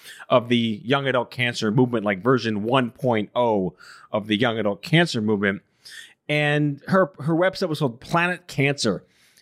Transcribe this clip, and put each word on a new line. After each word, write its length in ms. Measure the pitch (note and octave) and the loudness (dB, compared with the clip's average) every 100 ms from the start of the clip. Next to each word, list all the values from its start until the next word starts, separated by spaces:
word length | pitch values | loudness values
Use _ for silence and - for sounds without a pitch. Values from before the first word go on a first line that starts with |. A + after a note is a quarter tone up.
| - - - | -20 -20 0
of 200 | B2 A#2 | 2 4
the 320 | A#2+ A#2 G#2 | 2 2 -4
young 240 | A2 C#3 C#3 | -2 -2 0
adult 240 | B2 A#2 | -2 -2
cancer 400 | - B2 A#2+ A2+ | -4 -4 -2 0
movement, 340 | A2+ B2+ A#2 G2+ | 2 2 2 -2
like 160 | F#2+ | 0
version 420 | A2+ B2+ A2+ G#2+ | 2 0 0 -4
one 280 | G#2+ C3 A#2+ | 0 0 0
point 400 | - B2+ A2+ G#2 - | -2 0 0 -2 0
oh 380 | A#2+ G#2+ F2+ - - - - | 2 2 0 -6 -20 -20 -6
of 160 | A2 G#2 | -6 -2
the 100 | G#2 | 0
young 220 | A#2+ A2+ | 0 0
adult 240 | G2+ G2+ | -2 -4
cancer 360 | - D#3+ E3+ A#2+ | 0 2 2 0
movement. 440 | G#2+ G#2 G2+ G2 - _ - - - _ - | 0 0 0 -2 -8 _ -20 -20 -20 _ -4
And 520 | D3+ D3 D3 D3 C#3+ - | -2 0 2 0 -2 0
her, 240 | F#3+ F#3+ - | 2 2 -2
her 140 | C#3+ | -2
website 360 | E3 F#3 F#3 F3 | 0 0 0 -4
was 100 | D3+ | -2
called 200 | C#3+ A#2 | -2 -4
Planet 460 | - E3+ F3 F3 - | -4 0 0 -4 -8
Cancer. 580 | - C#3 C#3 A#2 F2 - _ _ _ | -2 0 0 -2 -2 -8 _ _ _